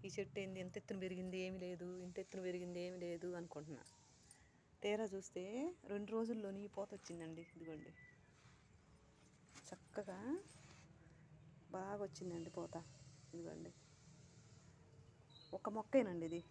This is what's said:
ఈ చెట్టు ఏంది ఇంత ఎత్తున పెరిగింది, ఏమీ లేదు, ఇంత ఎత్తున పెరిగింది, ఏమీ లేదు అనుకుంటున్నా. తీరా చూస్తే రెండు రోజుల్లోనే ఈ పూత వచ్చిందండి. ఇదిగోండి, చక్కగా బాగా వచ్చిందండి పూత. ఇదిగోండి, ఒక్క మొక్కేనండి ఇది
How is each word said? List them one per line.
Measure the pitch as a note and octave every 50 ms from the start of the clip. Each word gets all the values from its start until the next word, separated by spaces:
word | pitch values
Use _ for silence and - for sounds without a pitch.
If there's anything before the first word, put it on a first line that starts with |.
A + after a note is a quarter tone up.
| -
ఈ | G3 -
చెట్టు | - - - - G3+
ఏంది | G3 F#3+ F#3+ F#3
ఇంత | F3+ F3+ F3 G#3+
ఎత్తున | - - G#3 F#3+ F#3
పెరిగింది, | F#3 F#3 F3+ F#3 F#3 F#3 F#3 F#3
ఏమీ | F#3 F#3+ F#3
లేదు, | F3+ F3+ F3+ E3+ F3 F3+ F3+ F#3 F3+
ఇంత | F3+ F3+ -
ఎత్తున | F#3 - - F#3+ F#3
పెరిగింది, | F3+ F3+ F3+ F3+ F3+ F3 F3 F3
ఏమీ | F3+ F3+ F3+ F3
లేదు | F3 E3+ E3+ F3 F3+ F3+ F3
అనుకుంటున్నా. | F3 E3 - D3 D3+ D#3 D3+ A#2+ - - - - - - - - - - - - - - - - - - - -
తీరా | - G#3 G#3 G#3+ A3+ G3+
చూస్తే | F#3+ G3 F#3+ - - F3+ F3+ G3 G#3+ B3 C#4+ F4 F4+ - - -
రెండు | G3+ G#3 G#3 G3+ A3
రోజుల్లోనే | A3+ A3+ A3+ A#3 A3 G#3 G3 G3 G3 G3+
ఈ | G3+ -
పూత | G3 G3+ - G#3
వచ్చిందండి. | G3 - - E3+ E3+ E3 D#3+ E3 D#3+ E3 E3 -
ఇదిగోండి, | E3 E3 D#3+ D#3+ D3+ - - E3+ - - - - - - - - - - - - - - - - - - - - - - - - - - - - - - - - - - -
చక్కగా | F#3 - - - - G#3+ G3+ G3 F#3 F#3 G#3 B3 D4+ F#4+ G4+ - - - - - - - - - - - - - - - - - - - - - - - - - -
బాగా | F#3 F#3+ G3 G3+ G3+ G3+
వచ్చిందండి | F#3+ - - F#3 F3+ E3+ E3+ E3 E3 -
పూత. | F3+ E3+ E3 - E3 E3 - - - - - - - - - -
ఇదిగోండి, | E3+ E3 E3 D#3 D#3+ E3 F3 - - - - - - - - - - - - - - - - - - - - - - - - - - - - - - - - - - - - -
ఒక్క | - - A3 G#3 A3
మొక్కేనండి | G#3 - - C4+ A3+ G3+ F3 E3+ E3 D#3+
ఇది | E3 F3 E3+ -